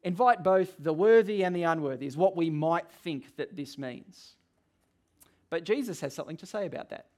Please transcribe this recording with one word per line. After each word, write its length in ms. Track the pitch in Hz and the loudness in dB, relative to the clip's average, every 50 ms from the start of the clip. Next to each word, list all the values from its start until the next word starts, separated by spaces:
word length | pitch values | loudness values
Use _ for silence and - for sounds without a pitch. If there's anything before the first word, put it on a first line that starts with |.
| _ | _
Invite 400 | 180 180 175 247 247 240 - 165 | -6 0 2 4 4 4 4 4
both 320 | 185 190 190 190 185 - - | 4 4 4 2 0 -4 -8
the 160 | 147 160 160 | -4 -4 0
worthy 500 | 156 185 214 226 226 220 190 214 202 190 | 2 6 8 8 8 6 4 0 0 0
and 100 | 180 180 | 0 0
the 100 | 175 170 | 0 0
unworthy 420 | 165 165 165 151 139 131 123 135 | 0 0 0 -2 -4 -4 -4 -8
is 100 | 139 131 | -8 -2
what 180 | 143 175 190 190 | 2 2 2 2
we 140 | 170 170 165 | 2 -2 -2
might 420 | 160 151 151 160 165 170 165 - | 0 0 0 0 0 0 -2 -6
think 460 | - - _ 175 156 135 - - _ | -18 -14 _ -10 -10 -10 -10 -14 _
that 180 | - 147 - - | -10 -10 -10 -8
this 220 | 180 143 135 - | -12 -12 -12 -12
means. 600 | - 139 131 123 127 - - 180 - - - _ _ _ _ _ _ _ _ _ _ _ _ _ _ _ _ _ _ - _ _ _ _ _ | -12 -10 -10 -10 -12 -16 -20 -20 -20 -20 -20 _ _ _ _ _ _ _ _ _ _ _ _ _ _ _ _ _ _ -20 _ _ _ _ _
But 140 | - 165 170 | -6 -6 -2
Jesus 360 | 160 208 277 269 233 175 147 | -2 -2 -2 -2 -6 -6 -6
has 140 | - 139 - | -6 -8 -8
something 240 | - 151 - 160 160 | -8 -10 -10 -10 -14
to 80 | - | -14
say 180 | 180 - 214 202 | -10 -8 -6 -6
about 240 | 170 - - - - | -6 -6 -10 -10 -12
that. 200 | - - - _ _ | -14 -16 -16 _ _